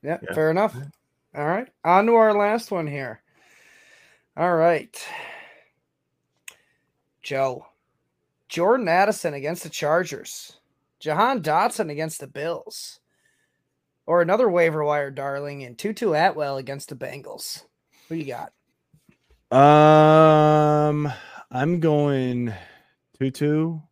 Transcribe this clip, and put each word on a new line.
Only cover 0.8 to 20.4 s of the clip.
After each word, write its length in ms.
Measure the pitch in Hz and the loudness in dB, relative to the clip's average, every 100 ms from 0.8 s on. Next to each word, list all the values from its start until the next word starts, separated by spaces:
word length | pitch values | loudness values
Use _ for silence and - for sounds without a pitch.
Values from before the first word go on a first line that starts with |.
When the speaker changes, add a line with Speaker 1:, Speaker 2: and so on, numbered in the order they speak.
| 143 _ _ _ _ 151 | -16 _ _ _ _ -8
Speaker 1:
All 80 | 147 | -4
right. 200 | 185 262 _ | -4 -6 _
On 220 | - 180 220 | 2 2 4
to 80 | |
our 200 | 233 220 | 4 4
last 360 | 208 208 226 226 | 2 0 -2 -4
one 160 | 190 156 | -6 -6
here. 360 | 143 131 110 _ _ _ _ _ _ _ _ _ _ _ - | -8 -10 -14 _ _ _ _ _ _ _ _ _ _ _ -4
All 180 | 170 | -2
right. 420 | 170 165 160 - - - - - - - _ _ _ _ _ _ _ _ _ - _ _ _ _ _ _ _ | 2 2 2 -4 -18 -16 -16 -16 -18 -20 _ _ _ _ _ _ _ _ _ -20 _ _ _ _ _ _ _
Joe. 440 | - 135 135 127 - _ _ _ _ _ _ _ _ | -10 -4 -4 -4 -16 _ _ _ _ _ _ _ _
Jordan 380 | - 180 254 208 | -2 2 2 2
Addison 480 | 170 202 208 175 | 2 2 0 -4
against 300 | 143 143 175 | -6 -8 -8
the 60 | 156 | -10
Chargers. 920 | - 147 165 170 139 - - - _ _ _ _ _ | -6 0 0 0 -10 -14 -18 -18 _ _ _ _ _
Jahan 420 | 151 151 226 262 | -6 0 0 0
Dotson 480 | 156 156 - - 180 | 0 0 0 -4 -6
against 300 | 147 160 - | -6 -8 -10
the 80 | 135 | -14
Bills. 720 | 135 156 170 - - - - _ _ _ _ _ _ _ _ _ _ - | -10 -8 -8 -12 -18 -18 -20 _ _ _ _ _ _ _ _ _ _ -2
Or 160 | 170 | 0
another 260 | 170 208 240 | 2 2 2
waiver 360 | 175 165 156 | 2 0 0
wire 260 | 147 147 139 | -2 -2 -4
darling 520 | 135 139 139 143 143 | -8 -8 -8 -10 -12
in 120 | 127 | -16
Tutu 380 | 117 202 220 226 | -10 -8 -4 -2
Atwell 460 | 151 180 156 143 135 | 2 2 0 -6 -6
against 320 | 135 139 - | -8 -12 -12
the 40 | |
Bengals. 680 | 135 - 139 - - - - _ _ _ _ _ | -14 -14 -14 -16 -16 -14 -14 _ _ _ _ _
Who 60 | |
you 100 | 165 143 | -10 -8
got? 200 | 120 - _ _ _ _ _ _ _ _ _ _ | -12 -14 _ _ _ _ _ _ _ _ _ _
Speaker 3:
Um, 1600 | 131 143 151 151 156 156 156 156 156 | 6 8 8 8 8 8 8 8 6